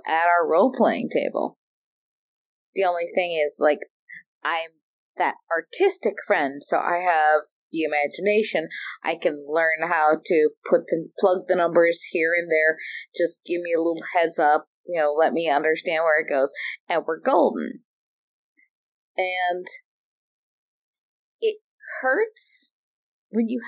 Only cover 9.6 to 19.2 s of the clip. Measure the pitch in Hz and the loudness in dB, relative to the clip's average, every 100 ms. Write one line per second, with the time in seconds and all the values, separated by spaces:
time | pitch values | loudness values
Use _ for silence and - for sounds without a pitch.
9.6 | 165 160 165 170 151 160 - 165 151 - | 0 0 -2 2 2 2 2 2 2 0
10.6 | - 170 170 165 160 - 196 185 180 180 | 0 0 2 -4 -4 0 2 2 0 0
11.6 | 170 170 170 170 - 175 160 175 170 160 | 4 4 4 2 -6 -2 0 -2 0 2
12.6 | 156 160 - - - - 170 - - 175 | 2 0 -8 -16 -18 -4 -4 -4 -6 -6
13.6 | 175 170 165 165 - 185 165 165 151 151 | -2 0 0 -2 -4 0 0 2 2 2
14.6 | - _ - 170 147 147 160 147 165 143 | -2 _ -8 -2 0 2 2 2 0 0
15.6 | 156 156 175 160 165 151 156 143 139 - | 0 -2 -2 0 2 2 0 0 0 -4
16.6 | - - _ 170 151 160 208 269 262 - | -14 -14 _ -4 -4 -4 0 2 2 0
17.6 | 78 - _ _ _ _ _ _ _ _ | -8 -10 _ _ _ _ _ _ _ _
18.6 | _ _ _ _ _ - | _ _ _ _ _ -4